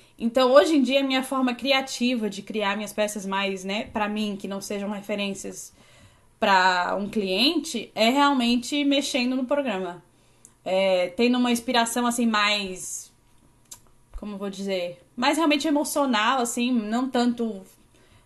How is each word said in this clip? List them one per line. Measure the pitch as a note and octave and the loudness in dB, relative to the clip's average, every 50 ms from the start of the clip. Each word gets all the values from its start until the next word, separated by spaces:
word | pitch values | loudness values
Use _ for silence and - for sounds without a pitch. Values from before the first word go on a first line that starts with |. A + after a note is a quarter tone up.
| - _ _ - | -20 _ _ -6
Então, | - A#3 A#3 B3+ B3+ B3 B3+ | -4 0 2 4 6 8 8
hoje | C#4+ - D#4+ E4 | 8 8 8 6
em | D4 B3+ | 4 4
dia, | A#3 C4+ C#4 | 4 2 2
a | C4+ | 2
minha | C4+ C4 C4 C4 | 0 0 0 -2
forma | C4 C#4 C4 C4 B3+ A#3+ | -2 -2 0 0 0 -2
criativa | A#3+ A3+ C#4 C4+ C4+ C4 C4 - - A#3+ B3 B3+ A#3+ A3 G#3 | -2 0 2 2 2 0 -2 -4 -2 0 0 0 0 -2 -4
de | G3 G3+ G3+ | -6 -8 -10
criar | - G3 G#3+ G#3 G3 G3+ | -8 -6 -4 -2 -2 -2
minhas | G#3 G#3+ G3+ - | -4 -6 -6 -4
peças | - G#3+ G#3 G#3 G#3+ F#3+ | -2 -2 -2 -2 -6 -6
mais, | G3 F#3+ G3 G3 G3 G3 F#3+ F3+ | -4 -4 -2 -2 -2 -4 -4 -6
né, | F#3+ G3 G#3+ A3+ | -6 -4 -6 -6
pra | - - A3+ G#3 | -6 -4 -4 -4
mim, | G#3 G#3 G#3+ G#3+ G#3 G3+ F#3+ | -4 -2 -4 -4 -4 -6 -6
que | - | -8
não | G3 G3 G3 | -8 -8 -8
sejam | G3 - G#3+ G3+ G3+ G3 | -8 -6 -6 -6 -6 -6
referências | G#3+ G3+ G3+ - G#3+ G3+ G3+ G3 G3 F#3+ - G3 F#3 F#3 - - - _ - - - - - - _ _ _ _ _ - | -8 -8 -6 -6 -4 -4 -4 -4 -6 -8 -10 -12 -14 -14 -16 -18 -20 _ -20 -20 -20 -20 -20 -20 _ _ _ _ _ -2
pra | - G#3 G3 F#3 F#3 F#3 F3+ F3+ F3+ F3+ F#3 F#3+ | 2 4 4 6 6 4 2 2 0 -2 -2 -4
um | G3+ G3 | -4 -4
cliente, | G#3+ A3 G3+ F#3+ F#3 G3 A#3+ C#4+ F4 E4 - - - A3+ - - - | -4 -4 -2 0 0 2 2 2 2 0 -2 -4 -6 -8 -8 -6 -2
é | F#3+ G#3+ A3+ | 0 2 2
realmente | B3+ C#4+ C#4+ C#4+ C#4+ C4 A#3+ A#3 A#3+ B3 A#3+ - D4 D4 D4 | 4 4 4 4 2 2 2 2 0 0 -2 -2 -2 0 2
mexendo | C#4+ C#4 C4+ C#4 - - C4+ B3 B3 B3+ | 2 2 2 0 0 0 -2 0 0 -2
no | C4 C4+ | -2 -2
programa, | A#3+ D4 C#4+ C#4 B3+ G3+ F#3 F#3+ F3 F3 F3 - _ _ _ _ _ _ _ - - _ _ - | -2 -2 -2 0 -2 -2 -4 -4 -6 -8 -12 -16 _ _ _ _ _ _ _ -20 -20 _ _ -6
é, | F3 F#3 F#3 F#3+ F#3+ F#3 F3+ F3+ F3+ | -2 0 2 2 4 4 2 2 0
tendo | F3+ - A#3 B3 B3 B3 | 0 0 2 2 2 2
uma | B3 B3 A#3+ | 2 2 0
inspiração, | A#3 - - B3+ A#3+ A#3 A#3 - B3 A#3+ | 0 0 0 2 2 2 2 0 0 0
assim, | A#3+ A#3 B3 A#3+ | 0 0 0 0
mais, | A#3 A3 G#3 G#3 G#3 G#3+ G#3 G3+ F#3+ F#3 F3+ D3+ - - - - - _ _ _ _ _ _ _ _ _ _ _ - - - _ _ _ _ _ _ - - | 2 2 2 2 2 2 0 -2 -4 -8 -8 -10 -10 -12 -12 -14 -16 _ _ _ _ _ _ _ _ _ _ _ -20 -20 -20 _ _ _ _ _ _ -16 -12
como | - G#3 G#3 | -12 -10 -10
eu | G3 | -8
vou | G3+ G3+ | -8 -8
dizer, | F#3+ F#3+ G3 G3 F#3+ F#3 F3 F3 F3 - - _ _ | -8 -8 -6 -4 -4 -2 -4 -4 -8 -12 -18 _ _
mais | - A#3+ C#4 D#4+ | -2 0 0 2
realmente | C#4+ E4 D#4 D4 D4 D4 D#4+ | 2 2 2 2 2 2 0
emocional, | D4 D4 D#4 - - D#4 C#4+ C4+ B3 G#3 G#3+ A3+ C4+ C4+ | 0 0 0 0 0 0 0 2 2 2 2 2 2 0
assim, | A#3+ A#3+ - B3 A#3+ B3 B3+ | 0 -2 -2 -2 0 0 0
não | A#3 G#3 G#3 A3 A#3+ C4 C4 | 0 -2 -2 -2 -2 -2 -2
tanto | - B3 A#3+ B3 A#3 A#3+ A#3 A3+ G#3 F#3+ F#3+ - - _ _ _ _ _ _ _ - - _ | 0 0 2 2 0 0 -2 -4 -6 -8 -12 -18 -20 _ _ _ _ _ _ _ -20 -20 _